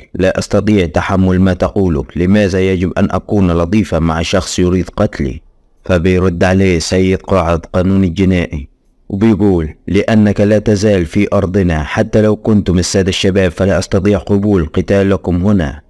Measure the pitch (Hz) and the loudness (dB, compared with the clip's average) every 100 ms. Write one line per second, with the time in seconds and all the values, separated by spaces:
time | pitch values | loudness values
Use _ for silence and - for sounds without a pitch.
0 | - - 90 - - 101 104 104 82 87 | -10 -2 -2 -2 -2 -2 2 0 0 -2
1 | 85 95 92 92 95 87 92 104 92 71 | -2 0 2 2 2 0 -2 -2 -2 -2
2 | 64 - 90 107 98 92 95 92 90 - | -4 -4 0 2 2 0 0 0 -2 -2
3 | 98 92 - 104 92 85 85 107 95 80 | -2 -2 -2 0 2 0 0 0 0 -2
4 | 82 80 85 95 - - 90 92 - - | -2 -2 -2 -4 -4 -2 0 0 -4 -4
5 | 104 - 67 - - _ _ _ - 90 | -4 -2 -8 -8 -16 _ _ _ -2 0
6 | 92 92 92 85 92 95 95 82 - 92 | 2 2 0 0 0 2 2 0 0 0
7 | 95 92 - 95 82 85 - 92 92 98 | 0 -2 0 0 0 -2 -2 -2 0 2
8 | 95 80 92 90 82 76 73 _ _ _ | 0 0 0 0 -2 -8 -12 _ _ _
9 | - 98 113 95 101 87 78 - - 95 | -12 0 0 2 2 0 -2 -10 -4 -2
10 | - 110 104 98 104 107 110 101 107 98 | 2 2 2 2 2 2 2 0 2 0
11 | 82 104 101 101 87 98 87 78 76 110 | 0 -2 0 0 0 0 0 0 -2 -4
12 | 104 110 107 104 113 104 92 90 87 98 | 0 2 2 0 2 0 2 0 0 0
13 | 92 87 101 95 92 - 95 87 - 101 | 0 0 0 2 0 0 0 0 0 0
14 | 95 98 - 101 104 95 78 95 85 98 | 2 0 0 0 2 0 0 -4 0 0
15 | 98 92 - 87 101 98 71 73 | 2 0 -2 0 2 0 -2 -8